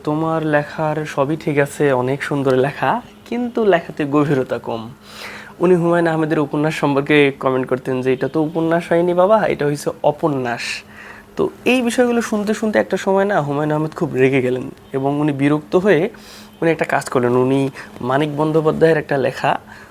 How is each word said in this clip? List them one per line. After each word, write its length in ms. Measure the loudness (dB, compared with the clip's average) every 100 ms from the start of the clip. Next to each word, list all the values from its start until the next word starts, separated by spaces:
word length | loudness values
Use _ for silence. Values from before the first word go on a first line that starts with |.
"তোমার 420 | -2 -2 -2 -2 0
লেখার 600 | 0 -2 -4 -4 -2 -4
সবই 320 | -2 -2 -2
ঠিক 200 | -2 0
আছে, 360 | 0 0 2
অনেক 300 | 2 0 -2
সুন্দর 320 | -4 -2 2 2
লেখা, 460 | 2 0 -2 -2 -6 -18 -8
কিন্তু 360 | -6 -4 0 2
লেখাতে 400 | 2 0 -6 -2
গভীরতা 460 | 2 2 0 0 -4
কম।" 300 | -6 -8 -10 -16 -20 -18 -16 -16 -18 -2
উনি 160 | 2 4
হুমায়ুন 320 | 4 2 2
আহমেদের 320 | 2 0 0
উপন্যাস 360 | 0 0 -2 0
সম্পর্কে 560 | 0 0 4 4 4 2
কমেন্ট 280 | 0 0 0
করতেন 340 | -2 -2 -2
যে, 120 | 0
"এটা 140 | 0 0
তো 140 | -2
উপন্যাস 420 | -2 -2 0 0 0
হয়নি 240 | 2 2
বাবা, 340 | 2 4 4 2
এটা 180 | 0 -2
হইছে 240 | -2 -4 -2
অপন্যাস।" 580 | -2 0 0 0 -2 -4 -6 -10 -14 -20 -20 -20 -10 -4
তো 140 | -4 -2 0
এই 160 | 0
বিষয়গুলো 400 | 2 0 2 0
শুনতে 320 | 0 -2 -2
শুনতে 260 | -2 0 0
একটা 180 | 0 -2
সময় 280 | 0 0 2
না 160 | 0
হুমায়ুন 300 | -2 -2 0
আহমেদ 200 | -2 -2
খুব 220 | -4 -4
রেগে 280 | 2 2 4
গেলেন 200 | 0 -2 -6 -14 -10
এবং 260 | -4 -2 0
উনি 120 | 0
বিরক্ত 440 | 0 2 0 0 0
হয়ে 340 | 4 2 2 -6 -18 -20 -20 -2
উনি 100 | 0
একটা 140 | 0 0
কাজ 240 | -2 -2
করলেন। 260 | 0 2 2
উনি 340 | 2 2 -2 -6 -16 -8
মানিক 360 | -2 0 0 -2
বন্দ্যোপাধ্যায়ের 600 | 0 2 0 2 2 2
একটা 200 | 0 -2
লেখা, 420 | -2 -2 -2 -2 -6 -20 -20